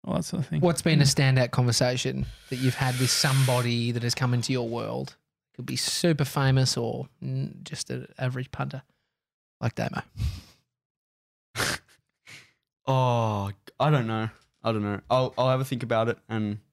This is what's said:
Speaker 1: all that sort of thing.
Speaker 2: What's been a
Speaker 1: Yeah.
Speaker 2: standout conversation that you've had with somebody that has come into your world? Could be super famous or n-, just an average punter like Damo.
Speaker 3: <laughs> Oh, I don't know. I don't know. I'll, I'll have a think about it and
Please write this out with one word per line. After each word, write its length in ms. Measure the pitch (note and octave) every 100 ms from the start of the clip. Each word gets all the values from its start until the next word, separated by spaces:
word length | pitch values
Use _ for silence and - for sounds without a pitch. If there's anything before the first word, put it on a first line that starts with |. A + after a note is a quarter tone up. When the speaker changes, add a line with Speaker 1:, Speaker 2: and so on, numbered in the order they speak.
Speaker 1:
all 100 | - F#3
that 80 | D#3+
sort 160 | F3+
of 60 | C#3
thing. 100 | D#3
Speaker 2:
What's 220 | E3+ E3
been 180 | - D#3+
a 40 |
Speaker 1:
Yeah. 40 | C#3+
Speaker 2:
standout 400 | - C3+ C3 B2
conversation 760 | - B2 A#2 B2 B2+ C3 C3 C3 - -
that 60 | B2+
you've 180 | C3
had 220 | - C3+ B2+
with 80 | B2+
somebody 800 | - D3 C3+ C3 B2 A#2+ A#2 A#2
that 120 | A#2+
has 120 | A#2
come 200 | - B2+
into 180 | B2 A#2
your 160 | B2+ A#2
world? 480 | A#2 A2 A#2+ C3+ - _ _ _
Could 100 | -
be 120 | B2+ B2
super 500 | - - F3 D#3 C3+
famous 500 | D3 C3+ C3 C3 -
or 320 | A#2 B2 C3 _
n-, 360 | C3 C3 C#3 -
just 260 | - C#3+ -
an 180 | B2+ C3 -
average 340 | B2+ B2+ C3
punter 300 | - C3+ C3+ _ _ _ _ _ _ _ _
like 120 | A#2+
Damo. 280 | - - - - - - - - _ _ _ _ _ _ _ _ _ _ -
Speaker 3:
<laughs> 60 | - - _ _ _ _ - - - _ _ _ -
Oh, 600 | C3 B2+ A#2+ A2 G#2 G2 G2+ - _
I 100 | C#3+
don't 160 | D3 A2+
know. 220 | A2 A2 - _ _
I 80 | A2+
don't 120 | A2
know. 160 | G#2 G2+ -
I'll, 240 | B2+ B2 -
I'll 120 | B2+
have 100 | C3
a 40 |
think 180 | C3 B2
about 260 | A#2 A2+ A2+
it 100 | A2+ -
and 300 | A2 G#2 G#2 _